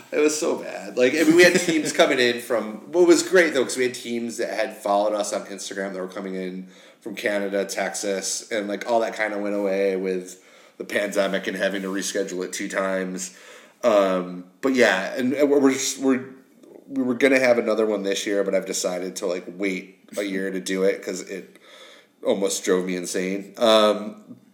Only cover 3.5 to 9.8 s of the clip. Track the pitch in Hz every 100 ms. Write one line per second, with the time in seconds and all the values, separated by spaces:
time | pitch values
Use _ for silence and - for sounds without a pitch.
3.5 | 135 117 131 123 120 120 117 117 113 101
4.5 | 101 107 101 104 101 104 104 98 98 95
5.5 | 98 - 98 98 92 92 101 95 95 92
6.5 | 92 92 - - _ 113 98 117 101 101
7.5 | 101 95 - 95 - 101 95 - - -
8.5 | 113 101 101 120 117 107 95 107 101 104
9.5 | 101 101 98